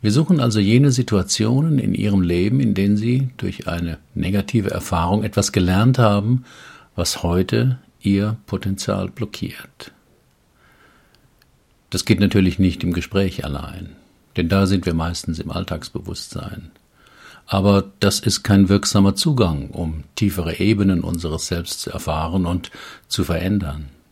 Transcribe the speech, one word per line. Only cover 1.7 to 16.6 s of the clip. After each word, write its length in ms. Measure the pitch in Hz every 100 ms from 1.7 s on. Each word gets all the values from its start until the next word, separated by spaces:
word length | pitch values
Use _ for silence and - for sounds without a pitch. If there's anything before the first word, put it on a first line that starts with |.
| 143
in 160 | 101
Ihrem 260 | 98 104 101
Leben, 400 | 87 87 95 131
in 140 | 123
denen 240 | 98 101 104
Sie 320 | 113 127 135 -
durch 280 | 95 95 -
eine 300 | 85 85 82 _
negative 560 | - 82 101 101 120 98
Erfahrung 540 | - - 80 87 104
etwas 260 | 104 - 98
gelernt 480 | - 90 92 117 131
haben, 460 | 113 101 104 127 127 - - - _
was 280 | - 82 -
heute 560 | 87 87 92 113 123 127 _ _
Ihr 360 | - 98 104 110 -
Potenzial 600 | 101 - 98 - 98 95
blockiert. 840 | - 104 - - - - _ - _ _ _ _ _ _ _ _ _ _ _ _ _ _ _ _ _ _ _ _
Das 160 | 92
geht 160 | - 95
natürlich 380 | 98 104 92 87
nicht 260 | 95 85
im 80 | 87
Gespräch 520 | 85 - 98 95 -
allein, 520 | - 69 78 90 87 - _ _ _ -
denn 120 | 85
da 180 | 98 98
sind 180 | 98
wir 100 | 87
meistens 440 | 82 82 87 - 80
im 120 | -
Alltagsbewusstsein. 1200 | 80 - 80 - - 85 85 - - 85 -